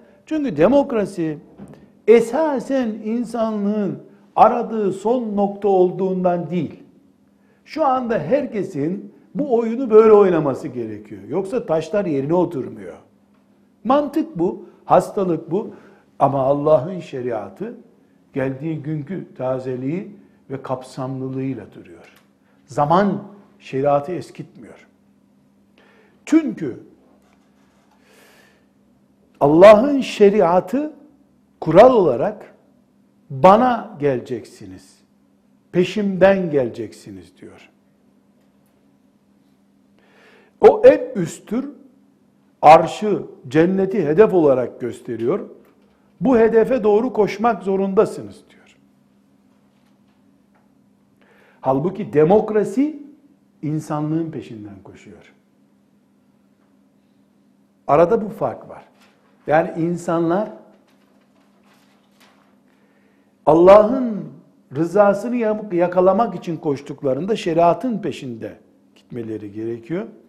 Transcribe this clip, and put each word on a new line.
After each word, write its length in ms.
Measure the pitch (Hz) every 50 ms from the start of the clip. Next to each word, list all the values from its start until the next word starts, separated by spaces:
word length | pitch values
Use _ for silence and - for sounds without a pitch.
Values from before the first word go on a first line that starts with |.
| - _ _ _ _
Çünkü 320 | - 311 311 277 247 170 139
demokrasi 800 | 160 214 277 285 277 277 247 220 196 185 196 180 165 156 151 147 - - - - - - - - - _ _ _ _ -
esasen 800 | 226 233 226 226 - 302 320 302 277 240 - - 269 262 254 220
insanlığın 1120 | 214 214 208 214 226 240 233 - - 233 220 226 214 208 202 202 214 214 202 170 139 143 - - - _ _ _ _
aradığı 580 | - 190 220 240 240 214 185 226 220 208 190 -
son 420 | - - 226 254 254 233 214 202
nokta 320 | 202 202 202 202 - - 202
olduğundan 840 | 190 185 180 180 165 180 190 190 185 185 180 180 175 175 160 147
değil, 340 | 175 175 135 - - - - - _ _ _ _ _ _ _ _ _ _ _ _ _ _ _ -
şu 160 | - 311 311
anda 340 | 269 254 262 247 226 233 185
herkesin 960 | 139 156 247 294 262 - - 202 165 - - 139 139 165 190 202 - - - - _ _ -
bu 200 | - 196 196 233
oyunu 340 | 233 233 226 233 254 277 214
böyle 220 | 214 214 226 220
oynaması 560 | 214 202 202 185 175 160 151 139 127 - - 143
gerekiyor. 540 | 120 123 113 110 107 101 - - 110 95 101 107
Yoksa 380 | 139 190 190 190 254 240 -
taşlar 400 | - 160 165 156 - - 202 196
yerine 280 | 175 143 135 135 147 170
oturmuyor. 640 | 180 170 147 - 131 117 110 110 107 95 85 82 - _ _ _ _ _ _ _ _ _ _ _ _ _ _ _ _ -
Mantık 560 | 214 269 294 294 285 - 320 - - - 170
bu, 260 | 165 196 226 - - - - _ _
hastalık 640 | - 147 180 185 - - 208 190 180 165 156 - -
bu. 220 | 156 208 220 - - - - - - _ _ _ _ -
Ama 220 | 139 139 135 139
Allah'ın 580 | 127 135 143 143 143 156 156 143 135 185 190 175
şeriatı 760 | - - 147 131 120 123 113 107 101 101 - - 196 233 254 - - _ _ _ _ _ _ _ _ _ _
geldiği 500 | 135 131 135 131 127 151 165 160 147 127
günkü 500 | 151 156 156 139 - 190 - - - -
tazeliği 840 | - 127 127 131 131 123 131 127 123 131 135 160 190 208 - - - - _ _ _ _ -
ve 120 | 135 135
kapsamlılığıyla 1040 | - - 131 127 - - - 143 135 135 135 131 131 131 131 135 131 135 127 107 95 - -
duruyor. 380 | 107 - - - - - - _ _ _ _ _ _ _ _ _ _ _
Zaman 580 | _ 123 147 147 147 165 185 208 202 175 - - - - - - _ _ _
şeriatı 520 | - - 139 135 139 143 143 143 143 185
eskitmiyor. 760 | 180 147 117 - - - 151 - _ - 110 - - - - _ _ _ _ _ _ _ _ _ _ _ _ _ _ _ _ _ _ _ _ _ _ _ _ _ _ _ _
Çünkü 540 | - 302 320 311 247 190 - 170 123 - - - - - _ _ _ _ _ _ _ _ _ _ _ _ _ _ _ _ _ _ _ _ _ _ _ _ _ _ _ _ _ _ _ _ _ _ _ _ _ _ _ _ _ _ _ _ _ _ _ _ _
Allah'ın 600 | 139 143 151 170 185 214 214 208 247 294 285 269
şeriatı 920 | - - - - 208 202 196 214 180 165 175 185 180 - - 277 302 311 - - - - _ _ _ _ _ _ _ _ _ _
kural 320 | - 160 156 185 233 262 262
olarak 640 | 220 185 147 120 117 156 202 208 - - - - _ _ _ _ _ _ _ _ _ _ _ _ _ _ _
"Bana 680 | 139 131 135 185 196 226 254 254 240 214 - - - 147
geleceksiniz, 1000 | 143 143 131 120 110 - 127 107 - - - - 110 95 92 90 - - _ _ _ _ _ _ _ _ _ _ _ _ _ _ _ _
peşimden 800 | - 175 180 180 - 214 202 196 190 175 185 196 196 190 180 165
geleceksiniz." 880 | 147 139 127 113 104 120 110 101 - - - 113 98 92 87 - _ _
diyor. 280 | 110 107 98 92 - _ _ _ _ _ _ _ _ _ _ _ _ _ _ _ _ _ _ _ _ _ _ _ _ _ _ _ _ _ _ _ _ _ _ _ _ _ _ _ _ _ _ _ _ _ _ _ _ _ _ _ _ _ _ _ _ _ _ _
O 200 | - - - - -
en 360 | 254 302 - - - - 202
üsttür, 480 | 170 - - - - - 202 247 277 285 - - - - _ _ _ _ _ _ _ _ _ _ _ _ _ _
arşı, 600 | - 147 160 170 165 160 - - 208 214 202 202 - - - - - 127
cenneti 600 | 120 156 165 180 190 190 190 190 196 214 160 143
hedef 260 | 160 180 220 185 185
olarak 460 | 175 156 143 131 127 120 113 - -
gösteriyor. 720 | 131 117 104 - - - 117 110 113 127 180 208 - - - - _ _ _ _ _ _ _ _ _ _ _ _
"Bu 160 | 175 254 262 220
hedefe 460 | 226 220 226 226 220 220 262 247 196
doğru 300 | 214 208 214 247 254 -
koşmak 500 | 214 202 175 - - 214 240 220 180 180
zorundasınız." 800 | 196 190 190 196 190 190 226 196 - - - 110 98 95 - _ _
diyor. 280 | _ _ _ _ _ _ _ _ _ _ _ _ _ _ _ _ _ _ _ _ _ _ _ _ _ _ _ _ _ _ _ _ _ _ _ _ _ _ _ _ _ _ _ _ _ _ _ _ _ _ _ _ _ _ _ _ _ _ _ _ _ _
Halbuki 520 | - 131 135 139 151 196 196 214 202 - -
demokrasi 920 | 147 156 160 202 214 214 214 214 214 190 - - 254 285 302 - - - - - _ _ _ _ _ _ _ _ _
insanlığın 680 | - 143 151 156 151 - 156 151 151 151 156 165 165 156
peşinden 520 | - 123 - - 120 107 104 104 98 92 -
koşuyor. 500 | - - - - 107 90 - - - _ _ _ _ _ _ _ _ _ _ _ _ _ _ _ _ _ _ _ _ _ _ _ _ _ _ _ _ _ _ _ _ _ _ _ _ _ _ _ _ _ _ _ _ _ _ _ _ _ _ _ -
Arada 340 | 139 156 170 175 226 214
bu 80 | 208 196
fark 400 | - - 147 120 107 - - -
var. 160 | - - - _ _ _ _ _ _ _ _ _ _ _ _ -
Yani 340 | 143 160 175 185 - 170
insanlar 680 | 160 170 175 170 - 180 165 165 170 165 170 202 220 214 - - - - _ _ _ _ _ _ _ _ _ _ _ _ _ _ _ _ _ _ _ _ _ _ _ _ _ _ _ _ _ _ _ _ _ _ _ _ _ _ _ _ _ _ _ _ _ _ _ _ _ _ _ _ _ _ _
Allah'ın 800 | 143 156 165 175 190 202 214 208 214 262 269 254 233 208 185 156 147 139 - _ _ _ _ _ _ 127
rızasını 600 | 143 170 170 175 208 208 202 196 - - 247 240
yam-, 380 | 247 220 214 214 214 208 208 175
yakalamak 600 | 170 180 175 180 185 185 190 190 208 240 226 175
için 220 | 170 - 175 160 143
koştuklarında 800 | - 156 139 127 - - 143 - 143 135 131 139 175 196 220
şeriatın 640 | - - 180 156 165 170 170 165 165 - 254 226 185
peşinde 560 | - 156 - - 147 127 117 110 113 98 87 - _ _ _ _ _ _ _
gitmeleri 560 | _ _ _ - 120 110 110 110 104 107 104
gerekiyor. 540 | 98 107 110 117 117 117 117 - 160 185 226 - - - _